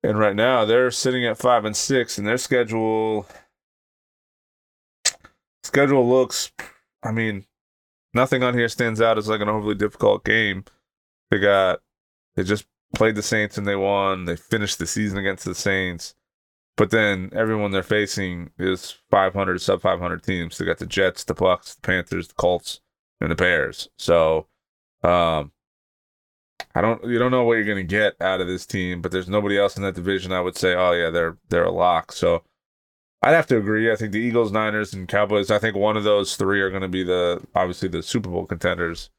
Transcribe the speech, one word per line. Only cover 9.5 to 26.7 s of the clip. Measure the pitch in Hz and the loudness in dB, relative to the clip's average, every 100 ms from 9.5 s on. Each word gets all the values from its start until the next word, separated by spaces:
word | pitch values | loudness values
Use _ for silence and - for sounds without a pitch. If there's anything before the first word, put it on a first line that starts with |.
| 107 104 104 | -2 -2 -2
difficult | 104 - 110 101 - | -2 2 2 2 2
game. | 110 107 95 - _ _ _ _ _ _ | 0 0 -4 -10 _ _ _ _ _ _
They | 104 | 2
got, | 101 98 95 87 _ _ _ _ _ - | 4 4 4 0 _ _ _ _ _ -6
they | |
just | 92 104 - _ _ - | -2 -2 -4 _ _ 0
played | 110 | 2
the | 104 | 2
Saints | - 110 104 - | -2 -2 -2 -4
and | 101 | -4
they | 98 | -2
won. | 95 101 98 95 87 | 0 2 0 -2 -4
They | 87 | -8
finished | _ 113 101 - | _ -2 -2 -4
the | 82 | -6
season | - 107 98 | -4 -4 -2
against | 95 95 - | -4 -6 -8
the | |
Saints. | 90 101 95 92 85 - _ _ _ _ _ _ - | -4 -2 -2 -2 -6 -14 _ _ _ _ _ _ -2
But | 101 | 2
then | 113 104 95 92 | 4 2 0 -4
everyone | - 110 110 104 | -4 -2 0 -2
they're | 95 | -2
facing | 87 107 104 - 95 87 87 _ | 0 -2 0 -4 -6 -8 -12 _
is | 95 92 - - _ | -2 -2 -6 -18 _
five | 101 95 | 2 2
hundred, | 95 95 90 | 0 -2 -2
sub | - 92 | 0 0
five | 92 92 | 0 -2
hundred | 87 85 | -4 -6
teams. | - 92 82 - | -6 -6 -6 -6
They | 87 | -4
got | 85 | -4
the | 85 | -4
Jets, | - 95 - | 0 0 0
the | - | -8
Bucks, | 90 95 90 - - | 0 2 2 -4 -12
the | |
Panthers, | - 92 87 90 82 | -2 -2 -2 -8 -8
the | |
Colts, | - 90 87 - - _ _ _ _ | -2 0 0 -4 -14 _ _ _ _
and | 80 | -4
the | 82 | 0
Bears. | 90 85 65 - - _ | 2 2 0 -6 -16 _
So, | - 85 80 80 - _ _ _ _ _ | 2 4 4 0 -4 _ _ _ _ _
um, | 87 87 85 80 73 _ _ _ _ _ _ _ _ _ _ _ - | 2 4 2 0 -4 _ _ _ _ _ _ _ _ _ _ _ -8